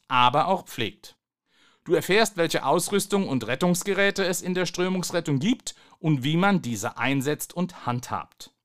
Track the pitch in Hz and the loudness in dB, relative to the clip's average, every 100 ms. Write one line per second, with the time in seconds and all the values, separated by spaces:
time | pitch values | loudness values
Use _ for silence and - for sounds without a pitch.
0 | _ 127 123 143 170 185 - - 107 - | _ 4 4 4 2 0 -4 -6 -6 -6
1 | - _ _ _ _ _ _ _ - 165 | -20 _ _ _ _ _ _ _ -2 0
2 | - 196 220 - 165 - 135 170 - 202 | 2 2 2 0 -2 0 0 0 2 -2
3 | 196 202 180 131 107 127 180 175 196 190 | 0 -2 0 -2 -2 0 2 2 0 2
4 | 196 196 185 175 175 185 175 - 185 185 | 2 2 -2 -2 -2 -2 -2 -2 -2 -2
5 | 170 175 165 139 180 254 - - - _ | -2 -4 0 0 2 -2 -4 -14 -20 _
6 | 160 147 131 160 196 190 120 110 117 - | 0 2 2 2 4 2 0 -4 -6 -4
7 | 123 139 131 151 - 175 180 - - 120 | -2 0 -2 -4 -6 -6 -6 -6 -6 -6
8 | - 101 - _ - _ | -6 -8 -10 _ -20 _